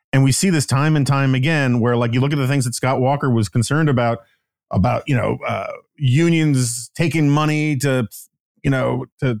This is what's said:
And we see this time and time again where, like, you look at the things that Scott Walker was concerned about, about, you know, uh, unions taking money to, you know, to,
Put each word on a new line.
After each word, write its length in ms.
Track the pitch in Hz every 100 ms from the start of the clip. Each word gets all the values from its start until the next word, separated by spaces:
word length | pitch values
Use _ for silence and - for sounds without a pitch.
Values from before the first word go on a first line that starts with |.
| _
And 100 | 135
we 80 | 135
see 180 | 123 196
this 160 | 160 -
time 300 | 135 156 156
and 100 | 131
time 300 | 139 135 131
again 440 | 139 156 131 120
where, 180 | 120 120
like, 160 | 120
you 80 | 123
look 100 | 139
at 60 | 151
the 100 | 131
things 180 | 143 120
that 80 |
Scott 280 | - 127 127
Walker 280 | 127 139 139
was 200 | 113 107
concerned 400 | 123 110 147 156
about, 300 | 127 120 117 - _ _ _ -
about, 320 | - 123 117 -
you 80 | 123
know, 240 | 101 123 120
uh, 260 | 107 - - - -
unions 920 | 135 135 170 165 156 131 120 120 117 -
taking 340 | 170 160 147
money 460 | 147 151 151 151 139
to, 300 | 143 127 110 - - _ _ _
you 80 | 143
know, 340 | 131 123 123 131 _
to, 180 | 135 113